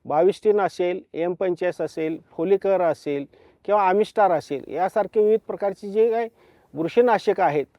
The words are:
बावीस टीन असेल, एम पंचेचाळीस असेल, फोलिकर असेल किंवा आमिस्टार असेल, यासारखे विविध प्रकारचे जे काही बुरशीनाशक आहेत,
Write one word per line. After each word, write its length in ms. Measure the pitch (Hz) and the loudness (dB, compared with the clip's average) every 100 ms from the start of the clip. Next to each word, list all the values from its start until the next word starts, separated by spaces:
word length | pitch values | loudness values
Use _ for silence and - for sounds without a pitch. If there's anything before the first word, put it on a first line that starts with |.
| 117 | -4
बावीस 360 | 147 180 - | 2 2 2
टीन 180 | 214 208 | 2 2
असेल, 400 | 180 - 180 185 - | 0 -2 -4 -4 -8
एम 200 | 151 170 | -6 -4
पंचेचाळीस 480 | 175 190 175 180 170 | -2 -4 -2 -4 -4
असेल, 360 | 160 - 160 160 - | -6 -4 -6 -6 -10
फोलिकर 500 | - 165 196 196 185 | -6 0 0 2 0
असेल 440 | 170 147 - 143 139 _ _ _ - | 0 -2 -4 -6 -8 _ _ _ -2
किंवा 160 | 208 | 0
आमिस्टार 500 | 190 196 214 - 196 | 2 2 0 2 2
असेल, 320 | 160 - 139 - | 2 -4 -10 -8
यासारखे 560 | 151 185 220 175 220 | -4 -2 -2 -2 0
विविध 160 | 214 220 - | 2 2 -2
प्रकारचे 440 | 190 202 190 202 | -6 -6 -6 -4
जे 200 | 202 233 | 0 2
काही 180 | 226 226 _ _ _ _ | 0 -4 _ _ _ _
बुरशीनाशक 680 | 139 160 240 247 208 - 190 | -6 -2 2 4 2 0 0
आहेत, 260 | 175 147 131 | 2 0 -4